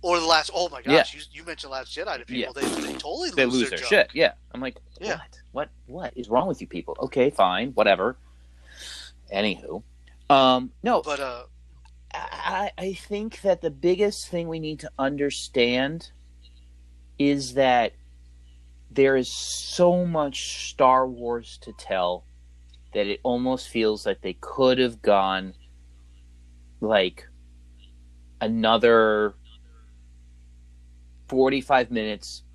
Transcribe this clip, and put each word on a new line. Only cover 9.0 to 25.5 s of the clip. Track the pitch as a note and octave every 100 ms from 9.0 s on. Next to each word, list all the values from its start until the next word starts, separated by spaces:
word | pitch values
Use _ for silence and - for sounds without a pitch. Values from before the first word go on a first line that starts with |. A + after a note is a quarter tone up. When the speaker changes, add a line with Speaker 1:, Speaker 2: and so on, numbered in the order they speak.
| - - -
Speaker 2:
Anywho. | G2 G#2 F2+ C#2 F2 - - - - -
Um, | C#3 C3 B2+ B2+ -
no. | A3+ A3
Speaker 1:
But, | D3+ C#3+
uh, | C3+ B2 B2 - - - - - -
Speaker 2:
I, | D#3 - - E3+ F#3+ G3+ -
I, | F#3
I |
think | F#3 - G#3 A3 -
that | G3 F3+
the | E3
biggest | C#3 E3+ F3+ G3+ G3+ -
thing | F3 E3
we | D#3+
need | D#3 D3+
to | - -
understand | C3+ C#3+ C#3+ - - C3 A#2+ B2 C3+ E3 - - - - - - - - - - - -
is | C#3+ C#3+ B2+ B2+
that | C3 B2 A2+ - - - - - - - - - -
there | - C3+ C3+
is | B2
so | - - - - - F3 F3+ F3+
much | D#3+ D3 - - - -
Star | - C3 C3 C3
Wars | A#2+ A#2+ A#2+ A#2 -
to | -
tell | G#2 - F#2+ F2+ F2+ - - - - - - -
that | - G2+
it | G2+
almost | B2+ B2 B2+ C3 -
feels | A#2+ A2 G#2+ G#2+
like | G2
they | F#2+ F2+
could | - - C3 B2+
have | B2+ A2+
gone, | - G2+ F#2+ F#2+ F#2+